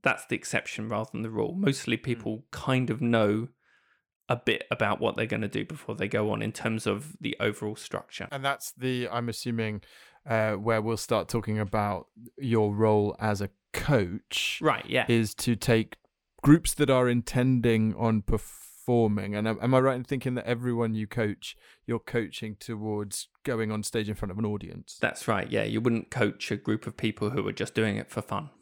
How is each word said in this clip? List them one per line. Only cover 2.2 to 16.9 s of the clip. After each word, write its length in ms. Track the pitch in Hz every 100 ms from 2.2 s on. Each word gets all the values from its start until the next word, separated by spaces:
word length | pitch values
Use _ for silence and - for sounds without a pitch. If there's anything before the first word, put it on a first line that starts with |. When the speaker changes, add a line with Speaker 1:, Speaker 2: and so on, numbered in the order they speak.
| 117 110 -
Speaker 1:
kind 380 | - - 131 127
of 120 | 123
know 460 | 123 117 104 107 120 _ _ _ _ _ _ _ -
a 80 | 120
bit 300 | - - -
about 300 | 120 107 104
what 160 | 117 -
they're 100 | 113
gonna 220 | 113 107
do 160 | 110
before 320 | 107 156 - 107
they 140 | 101
go 200 | 107 107
on 100 | 107
in 100 | 107
terms 340 | - 113 110 107
of 300 | 101 151 -
the 120 | - -
overall 380 | 110 104 107 107
structure. 500 | - - - - -
Speaker 2:
And 100 | 139
that's 300 | 135 143 -
the, 340 | - 127 127 120
I'm 200 | 120 120
assuming, 520 | 110 123 117 110 104 - - - _ -
uh, 300 | 113 110 101
where 260 | 107 110
we'll 160 | 107 113
start 320 | - 110 87
talking 280 | 120 110 107
about 500 | 101 110 104 95 - - 120 -
your 380 | 135 113 107 104
role 400 | 110 104 104 -
as 220 | 110 101
a 100 | 101 _ _
coach. 880 | - - 135 90 101 _ - - -
Speaker 1:
Right, 240 | 160 113 -
yeah. 160 | 127 113
Speaker 2:
Is 260 | 117 110 -
to 200 | - 110
take 400 | - 113 113 - _ _ _ _
groups 300 | 139 160 -
that 160 | -
are 180 | 147